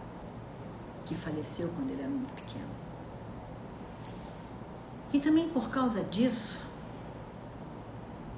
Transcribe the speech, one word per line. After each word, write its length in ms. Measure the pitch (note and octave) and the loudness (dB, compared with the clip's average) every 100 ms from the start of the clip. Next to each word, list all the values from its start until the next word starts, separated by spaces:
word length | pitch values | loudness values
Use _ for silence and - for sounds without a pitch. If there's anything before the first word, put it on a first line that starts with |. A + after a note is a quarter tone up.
| - - - - - - - - - - - | -6 -8 -8 -8 -8 -8 -8 -8 -8 -8 -4
que 100 | E3+ | -2
faleceu 520 | E3 D3+ D3+ - E3+ | 0 0 0 0 0
quando 200 | - C3 | 2 0
ele 120 | C3+ | 0
era 80 | C3+ | 0
muito 240 | C#3 B2 | 0 0
pequeno. 360 | - - - A2 - - - - - - - - - - - - - - - - - - - - - - - - | -4 -6 -6 -6 -6 -8 -8 -8 -8 -8 -8 -8 -8 -8 -8 -8 -8 -8 -8 -8 -8 -8 -8 -8 -8 -8 -8 2
E 60 | C#4+ | 6
também 300 | D4+ D#4+ E4 | 10 8 8
por 200 | C4 - | 4 4
causa 320 | C4 B3 G#3 | 6 6 6
disso, 640 | - F#3 B3 A3 - - - - - - - - - - - - - - - - - - - | 4 6 6 6 0 -2 -6 -8 -8 -8 -8 -8 -8 -10 -8 -8 -8 -8 -8 -8 -8 -8 -8